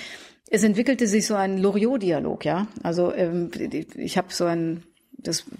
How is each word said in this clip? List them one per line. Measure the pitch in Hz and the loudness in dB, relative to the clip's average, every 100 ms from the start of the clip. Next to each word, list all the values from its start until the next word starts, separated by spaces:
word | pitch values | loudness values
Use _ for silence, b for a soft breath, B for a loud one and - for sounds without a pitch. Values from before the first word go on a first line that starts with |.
| B B B B _ | B B B B _
es | 202 | 2
entwickelte | 214 202 247 254 220 | 4 4 2 2 2
sich | 208 202 | 2 2
so | |
ein | 208 190 190 | 0 0 2
Loriot-Dialog, | 196 196 226 269 185 147 151 - | 2 4 2 2 0 0 -2 -2
ja. | 147 165 208 - | -2 -2 -2 -4
Also, | 170 170 175 | -2 2 0
ähm, | 220 170 175 170 - - 147 - - | 2 0 0 -4 -4 -6 -6 -8 -8
ich | 170 185 | -4 -4
hab | 185 | -4
so | - | -2
ein, | 175 170 165 170 - _ _ - | 0 0 -2 -4 -10 _ _ -12
das, | 170 170 - | -6 -6 -8